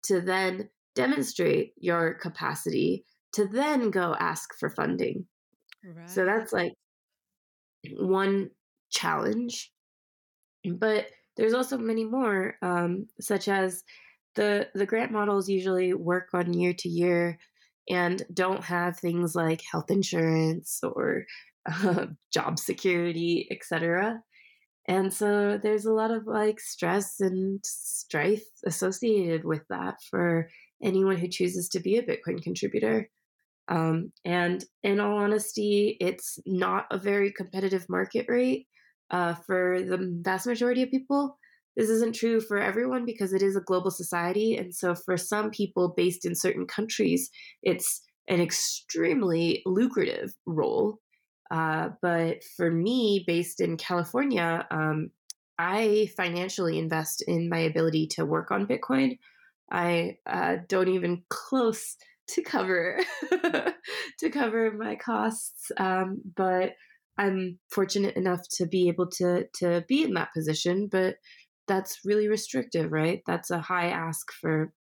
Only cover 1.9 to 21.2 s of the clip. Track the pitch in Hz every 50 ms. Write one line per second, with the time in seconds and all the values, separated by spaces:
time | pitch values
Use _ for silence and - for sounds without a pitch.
1.9 | 170 170 165 160 - - - 175 160 - 160 143 151 - - 170 160 - - 170
2.9 | 180 190 - _ _ _ _ _ - - 208 190 202 240 285 302 302 269 240 214
3.9 | 190 190 180 170 160 - 170 170 160 156 - - - - - 156 151 - 156 147
4.9 | 175 - - - - - 185 _ _ _ _ _ _ _ _ _ - _ _ 190
5.9 | 165 165 170 175 180 190 185 185 208 226 220 220 226 196 175 - - _ _ _
6.9 | _ _ _ _ _ _ _ _ _ _ _ _ _ _ _ _ _ _ _ -
7.9 | - - 196 185 190 190 196 196 196 196 196 - _ _ _ _ _ _ _ _
8.9 | - - - 170 160 151 - - 214 226 247 240 233 - - - _ _ _ _
9.9 | _ _ _ _ _ _ _ _ _ _ _ _ _ _ _ 185 175 180 220 220
10.9 | 214 208 208 - - _ _ _ _ - 220 220 226 254 254 254 269 262 226 220
11.9 | 226 226 226 220 226 262 262 226 202 190 185 - - - - 180 175 175 175 175
12.9 | 175 190 214 - _ _ - - 214 190 - - 196 196 190 185 180 180 - _
13.9 | - - - - _ _ _ _ _ - 208 208 208 202 208 - - 190 202 196
14.9 | - 220 240 262 226 214 208 208 202 196 190 190 196 190 185 190 185 180 185 180
15.9 | 180 - 175 165 175 180 180 - - 180 175 175 175 175 180 180 180 180 - 175
16.9 | 170 170 175 180 175 170 175 175 170 165 - _ _ _ _ _ _ _ _ -
17.9 | 180 180 175 175 180 190 - - 175 175 185 185 190 - - 165 180 175 175 180
18.9 | 170 - - 175 170 170 175 165 165 175 165 160 160 165 - - - 165 156 -
19.9 | 202 196 190 - - 170 165 160 160 160 160 160 160 170 160 - - - - 170
20.9 | - - - - - -